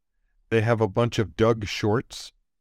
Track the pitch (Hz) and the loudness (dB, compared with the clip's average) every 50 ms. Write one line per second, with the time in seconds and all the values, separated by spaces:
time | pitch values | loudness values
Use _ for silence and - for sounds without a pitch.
0 | _ _ _ _ _ _ _ _ _ _ 113 113 107 117 117 107 113 98 101 120 | _ _ _ _ _ _ _ _ _ _ 0 0 2 2 2 2 0 0 0 0
1 | 120 113 - 117 107 - - - 110 113 117 113 104 - - - 110 104 107 131 | -2 0 0 -2 -4 -4 0 2 2 2 2 0 -4 -8 -6 -4 -2 0 0 -2
2 | - - - - - - - _ _ _ _ _ | -4 -8 -14 -18 -18 -18 -20 _ _ _ _ _